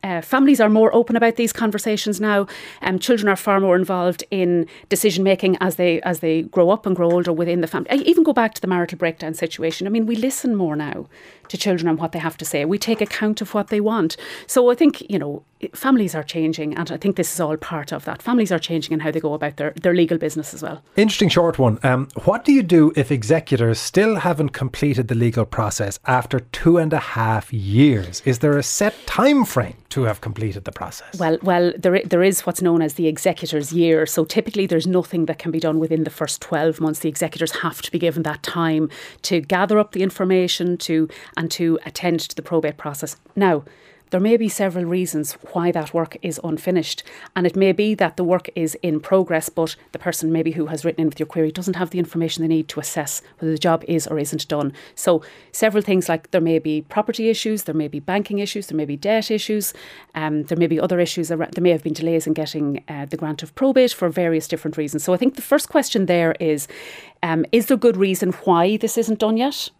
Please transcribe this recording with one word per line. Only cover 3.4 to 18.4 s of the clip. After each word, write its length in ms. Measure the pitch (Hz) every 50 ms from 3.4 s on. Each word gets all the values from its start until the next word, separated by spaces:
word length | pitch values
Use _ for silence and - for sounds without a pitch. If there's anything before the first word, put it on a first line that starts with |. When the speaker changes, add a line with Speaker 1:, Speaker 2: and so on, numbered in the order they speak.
| - 214 202 196
Speaker 1:
more 160 | 196 190 175
involved 480 | 180 185 175 190 180 175 180 175 - - _
in 360 | - 190 185 175 175 175 160 - - - - _
decision 340 | 202 196 - 214 170 175 190
making 320 | 196 190 185 - 190 185 -
as 160 | 185 185 180
they, 260 | - 180 180 165 -
as 180 | - 180 180 165
they 220 | - 160 160 165
grow 260 | 160 - - 185 175 170
up 140 | 202 214 -
and 100 | 208 190
grow 160 | 175 175 170
older 220 | 170 180 175 175
within 300 | 170 160 175 170 175 175
the 40 | 165
family. 240 | 160 - 180 - -
I 40 | -
even 260 | 277 - - 339 349
go 120 | 320 320 277
back 180 | 262 226 220 -
to 60 | -
the 60 | -
marital 320 | 190 185 180 175 170 - 160
breakdown 340 | 180 170 160 _ - 156
situation. 540 | 160 - - 160 - - 156 165 165 - 180
I 40 | 196
mean, 140 | 214 226 220
we 100 | 214 233
listen 400 | 220 220 269 262 - - 262 226
more 220 | 202 185 160 151
now 300 | 147 151 143 - - - - _ - - - - _ _ -
to 80 | -
children 320 | 185 - 208 185 175 165 170
and 100 | 160 156
what 140 | 170 160
they 60 | - 170
have 180 | 156 160 156
to 80 | - 156
say. 200 | - - 147 143
We 120 | 156 190
take 240 | 202 - - 226 220
account 400 | 214 202 - - 214 214 214 -
of 140 | 214 180 -
what 140 | 208 202 -
they 120 | 220 208
want. 360 | 208 220 220 226 175 165 - - - - - - -
So 240 | - - 262 247 247
I 40 | 247
think, 340 | 240 330 302 226 - - -
you 100 | 208 180
know, 240 | 143 147 143 - _ _ _ _ - -
families 420 | - - - 262 269 247 208 175 -
are 100 | 156 147
changing, 500 | - - 170 160 156 160 165 151 151 151
and 160 | - 170 -
I 60 | -
think 200 | - - 202 190
this 160 | - 180 -
is 80 | - -
all 160 | 170 151 156
part 360 | 156 - - 170 156 147 -
of 120 | 165 143 -
that. 160 | - - -
Families 320 | - - 247 240